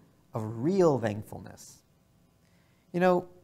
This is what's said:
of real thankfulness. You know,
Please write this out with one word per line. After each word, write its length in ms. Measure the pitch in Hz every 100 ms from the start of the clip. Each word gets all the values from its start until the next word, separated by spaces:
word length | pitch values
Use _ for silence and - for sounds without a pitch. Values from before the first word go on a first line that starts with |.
| _ _ _
of 300 | 120 110 113
real 340 | 143 196 170 127
thankfulness. 840 | 110 104 104 - 98 98 - - _ _ _ _ _ _ _ _ _ _ _
You 80 | 175
know, 280 | 180 180 - -